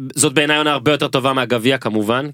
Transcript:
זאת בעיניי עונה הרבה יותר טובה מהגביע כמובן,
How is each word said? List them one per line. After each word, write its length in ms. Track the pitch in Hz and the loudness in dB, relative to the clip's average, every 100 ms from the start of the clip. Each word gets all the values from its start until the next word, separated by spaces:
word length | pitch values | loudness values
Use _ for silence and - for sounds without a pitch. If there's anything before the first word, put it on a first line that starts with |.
| 135 | -8
זאת 180 | - 151 | 0 2
בעיניי 220 | 135 147 151 | 2 2 2
עונה 160 | 151 | 2
הרבה 180 | 143 120 | 0 0
יותר 160 | 147 143 | 0 0
טובה 240 | 135 127 | 0 0
מהגביע 460 | 131 120 120 113 131 | 0 0 0 0 0
כמובן, 520 | 120 107 104 123 147 | 0 -2 0 -2 -2